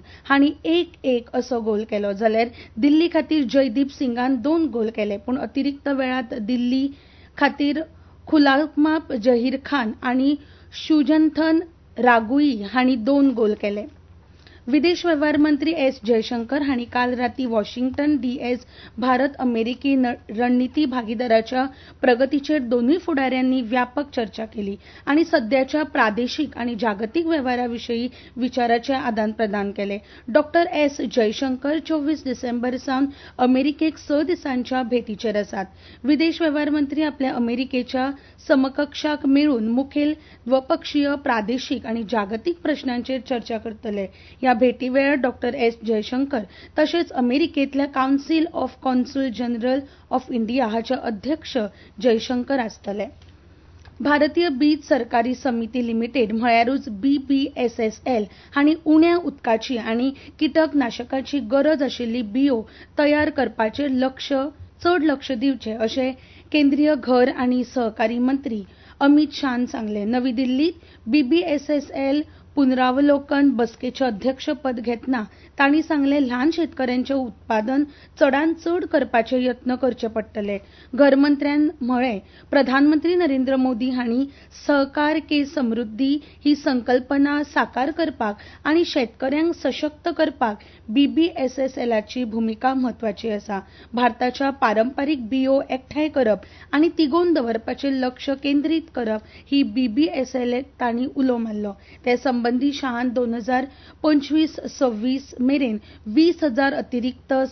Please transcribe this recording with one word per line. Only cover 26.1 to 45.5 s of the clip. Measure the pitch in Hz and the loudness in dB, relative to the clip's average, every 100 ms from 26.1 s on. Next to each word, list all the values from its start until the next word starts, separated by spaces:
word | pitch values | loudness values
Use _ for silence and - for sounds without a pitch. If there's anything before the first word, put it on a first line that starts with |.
| 208 247 - 277 - | 2 -4 -4 -6 -4
आनी | 240 226 | -6 -2
जागतीक | 226 196 220 339 330 | -4 -2 -4 -2 0
वेव्हाराविशीं | 320 254 247 247 233 - 233 247 - - - | 0 0 -2 -4 -6 -4 -4 -4 -10 -14 -6
विचाराचें | 247 254 233 233 233 262 | -4 0 0 0 0 -2
आदान | 247 220 214 | -2 -2 -2
प्रदान | 214 214 208 202 | -2 -2 -2 -4
केलें। | 190 202 202 - - - | -4 -6 -6 -12 -18 0
डॉक्टर | 208 - 339 339 | 0 2 2 2
एस | 302 294 285 240 247 | 2 0 0 -2 2
जयशंकर | 220 - 269 254 285 320 | 0 0 -4 -2 -2 -4
चोवीस | 311 311 285 302 269 | -2 -2 -2 -4 -4
डिसेंबर | 240 247 240 247 254 | -6 -6 -4 -4 -4
सावन | 277 262 277 - - - | -4 -2 -2 -4 -10 0
अमेरिकेक | 254 254 277 285 320 - | 2 4 2 0 -2 -2
स | - 294 330 | -2 0 0
दिसांच्या | 349 285 247 233 254 | -2 -4 -4 -2 -4
भेटीचेर | 233 247 226 202 226 208 | 0 -2 -4 -6 -4 -2
आसात। | 202 214 190 - - - | -4 -8 -10 -12 -20 -6
विदेश | 240 285 330 320 | 0 2 2 0
वेव्हार | 330 294 294 | -2 0 0
मंत्री | 302 277 294 | 0 -2 -2
आपल्या | 302 294 262 | -2 -2 -4
अमेरिकेच्या | 262 233 240 262 247 247 254 262 277 - - - | -2 -2 -4 -4 -4 -4 -4 -4 -6 -16 -10 2
समकक्षाक | 277 262 269 285 - 302 294 277 | 2 2 -2 -6 -4 -4 -2 2
मेळून | 277 294 240 220 | 4 4 2 0
मुखेल | 240 277 294 294 302 - - 233 | -2 -2 -2 -2 -4 -10 -12 -2
द्विपक्षीय, | 262 262 320 - 294 285 285 | 0 0 -4 -2 -2 -2 -2
प्रादेशीक | 285 233 202 247 - 247 247 | -2 -2 -2 -4 -4 -6 -6
आनी | 226 | -6
जागतीक | 208 226 196 220 339 339 | -2 -2 -2 -4 -4 -4
प्रश्नांचेर | 311 277 262 240 233 262 262 | -2 -2 -4 -6 -4 -6 -4
चर्चा | 240 220 226 | -6 -4 -8
करतले। | 226 214 226 202 190 - - - | -8 -10 -8 -6 -8 -12 -20 -4
ह्या | 254 233 | 0 4
भेटी | 247 - 262 | 4 2 -2
वेळार | 262 277 285 | 0 2 0
डॉक्टर | 247 - 240 | -2 -2 -6